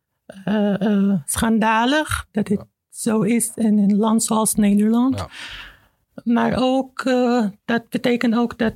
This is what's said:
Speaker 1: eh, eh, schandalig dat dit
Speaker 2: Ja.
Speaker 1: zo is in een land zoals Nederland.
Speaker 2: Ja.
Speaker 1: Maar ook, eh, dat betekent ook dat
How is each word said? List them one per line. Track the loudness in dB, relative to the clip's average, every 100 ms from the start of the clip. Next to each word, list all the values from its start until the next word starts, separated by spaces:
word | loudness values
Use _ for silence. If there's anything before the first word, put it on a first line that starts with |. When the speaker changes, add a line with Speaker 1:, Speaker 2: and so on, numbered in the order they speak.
| _ _ -20 -10
Speaker 1:
eh, | -4 0 0 0
eh, | 0 2 2 0 -4
schandalig | -4 0 2 2 2 2 0 -2 -6 -6
dat | -4 -2
dit | -4
Speaker 2:
Ja. | -6 _ _
Speaker 1:
zo | -6 -2 0
is | 2 0 -2 -2
in | 0 2
een | 4 2
land | 2 2
zoals | 0 0 0 2
Nederland. | 2 4 2 2 2 -2
Speaker 2:
Ja. | -6 -12 -16 -16 -18 -20 _ _ _ -10
Speaker 1:
Maar | -2 0 0 0
ook, | 0 0 -4 -6 -2
eh, | 0 2 2 0 -4 -4
dat | -4 -4
betekent | -4 -2 0 0 0
ook | 0 -2
dat | -4